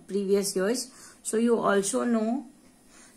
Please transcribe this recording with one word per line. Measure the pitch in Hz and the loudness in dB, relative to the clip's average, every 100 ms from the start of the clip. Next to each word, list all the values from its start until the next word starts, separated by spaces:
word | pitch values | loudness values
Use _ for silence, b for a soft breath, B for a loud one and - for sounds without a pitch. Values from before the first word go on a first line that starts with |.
| - | -6
previous | 196 196 202 190 190 | -4 2 2 2 -2
years. | 196 262 - B B B | -2 -2 -6 B B B
So | - 220 | -4 0
you | 240 233 | 2 2
also | 196 202 190 254 | 2 2 0 -2
know | 240 226 220 269 - - - _ - B B | 0 0 0 -4 -6 -18 -20 _ -20 B B